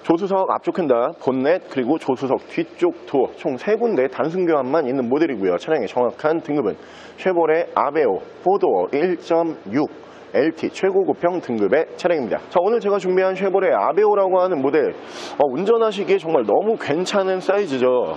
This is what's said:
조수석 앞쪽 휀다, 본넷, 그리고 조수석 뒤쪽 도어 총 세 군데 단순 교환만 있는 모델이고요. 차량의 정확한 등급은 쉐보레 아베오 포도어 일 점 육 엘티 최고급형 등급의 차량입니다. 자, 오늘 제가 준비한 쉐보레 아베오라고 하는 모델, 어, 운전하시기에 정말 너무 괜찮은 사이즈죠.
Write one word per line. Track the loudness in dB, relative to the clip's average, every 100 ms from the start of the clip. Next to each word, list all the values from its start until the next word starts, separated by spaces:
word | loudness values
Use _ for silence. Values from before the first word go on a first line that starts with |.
조수석 | 2 0 2 0 0
앞쪽 | 0 -2 -2
휀다, | 2 2 2 -2
본넷, | -2 0 2 0 -2
그리고 | -2 0 0
조수석 | 0 -2 0 -2 -2
뒤쪽 | -6 -6 0 -2 -2 -2
도어 | 0 0 -2
총 | -6 -4
세 | -2 0
군데 | 0 2 0
단순 | 0 -2 0 2
교환만 | 2 2 0 0
있는 | -2 0
모델이고요. | 0 0 0 0 0
차량의 | 0 -2 -2
정확한 | -2 -2 0 -2 -2
등급은 | -2 -2 -2 -4 -14 -20 -20 -6
쉐보레 | -2 0 2 0 0
아베오 | -2 0 0 0 0 -6 -4
포도어 | -2 0 2 2 0
일 | -2 -2 -6
점 | 0 0 0 -6 -4
육 | -2 -2 -6 -20 -20 -4
엘티 | 0 0 -2 -8
최고급형 | -2 0 2 0 0 0 -2
등급의 | -4 -2 2 2 0 -2
차량입니다. | 0 0 -2 -4 -2
자, | 0
오늘 | 2 0
제가 | 0 0
준비한 | 2 2 2
쉐보레 | 0 0 2 2
아베오라고 | 2 2 4 4 4 2 2
하는 | 2 0
모델, | 2 2 0 -4 -14 -14 -10 0
어, | 0
운전하시기에 | 0 2 2 2 -2 0 0
정말 | 2 0
너무 | 2 2 2 -2
괜찮은 | -2 -2 0 0 0 -2
사이즈죠. | 0 0 0 0 2 2 0